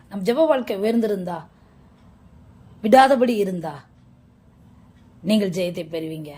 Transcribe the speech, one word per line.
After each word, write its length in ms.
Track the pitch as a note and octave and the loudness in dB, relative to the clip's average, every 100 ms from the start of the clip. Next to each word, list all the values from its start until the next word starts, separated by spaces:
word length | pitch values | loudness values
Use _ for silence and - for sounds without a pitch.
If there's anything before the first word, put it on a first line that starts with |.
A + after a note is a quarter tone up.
| - | -12
நம் 140 | G3+ | -8
ஜெப 220 | F#3 B3+ D#4+ | -4 2 2
வாழ்க்கை 320 | C4+ A#3+ G3 | 0 -4 -4
உயர்ந்திருந்தா, 680 | G#3+ A#3 A3 G3 F3+ E3+ D#3 _ - _ - _ - - - - - - - - | -2 0 -2 -4 -6 -10 -14 _ -20 _ -20 _ -20 -20 -20 -20 -20 -20 -20 -6
விடாதபடி 460 | A3 C4 C4+ C4+ B3 | 4 6 8 6 2
இருந்தா, 560 | A3 F#3+ F3+ D#3+ C#3+ - - - - - _ - _ - - - - - - | 0 -2 -2 -8 -12 -18 -20 -20 -20 -20 _ -20 _ -20 -20 -20 -20 -20 -12
நீங்கள் 280 | E3+ G#3+ G3 | -2 0 0
ஜெயத்தை 380 | F3 F3 F3 D#3+ | -2 -4 -6 -8
பெறுவீங்க. 420 | E3 D#3+ D#3+ D3 | -8 -8 -10 -12